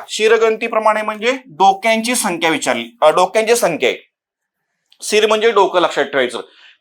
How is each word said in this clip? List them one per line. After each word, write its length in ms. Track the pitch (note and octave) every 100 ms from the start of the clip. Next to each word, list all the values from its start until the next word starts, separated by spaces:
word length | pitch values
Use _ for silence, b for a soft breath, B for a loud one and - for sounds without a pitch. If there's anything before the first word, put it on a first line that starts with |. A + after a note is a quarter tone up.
| -
शिरगंतीप्रमाणे 920 | - A3 A3+ A3+ A3 A#3 A3+ G#3+ G#3+
म्हणजे 300 | A3 G#3 A3+
डोक्यांची 840 | C4+ - D3+ G3 F#3+ A#3 A3+ A3+
संख्या 360 | B3 G#3+ E3 E3
विचारली, 460 | D3 C#3 A#2 A#2 -
अ, 80 | D3+
डोक्यांची 460 | D#3 - A3 G#3+ A#3
संख्या 320 | F#3+ D3 A#2+
आहे, 220 | F#2+ _ _ _ _ _ _ _ _ _ -
शिर 240 | - G#3+ G#3+
म्हणजे 260 | A3 A3+
डोकं 280 | G#3 F#3+ F#3
लक्षात 240 | E3 -
ठेवायचं, 360 | C#3 C#3 B2 A#2 - b b b